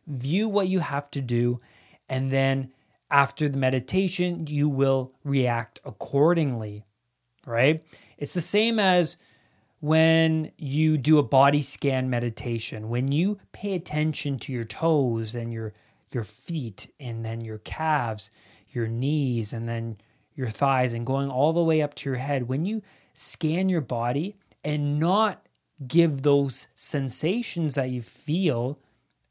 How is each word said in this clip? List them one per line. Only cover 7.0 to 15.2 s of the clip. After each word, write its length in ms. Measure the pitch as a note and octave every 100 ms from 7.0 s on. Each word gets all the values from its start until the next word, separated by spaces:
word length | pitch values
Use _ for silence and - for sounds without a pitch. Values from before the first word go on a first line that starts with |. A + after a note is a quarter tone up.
| _ _ _ _ -
right? 380 | A#2 C3+ D#3+ - - - -
It's 160 | C#3+
the 60 | F3+
same 400 | - G#3 A3+ A3+
as 380 | F#3+ F3+ E3 - _ _ _ _ _ _
when 720 | D3 D#3+ D#3+ D#3+ D#3+ D#3+ D#3 -
you 400 | C#3 D3 D#3 D3+
do 200 | B2+ D#3
a 60 |
body 380 | B2 C3+ C#3+ D3
scan 480 | C3+ - C#3 C3 C3
meditation. 800 | B2 A#2+ A2+ A#2+ A#2 - A2+ A2
When 240 | A#2+ C3+
you 260 | D3 F#3+ G3+ _
pay 220 | - G3+
attention 640 | F#3 F3 D3+ D#3 D3 D3 C3+
to 140 | -
your 100 | B2
toes 720 | A2+ - E3 D#3 B2+ A2+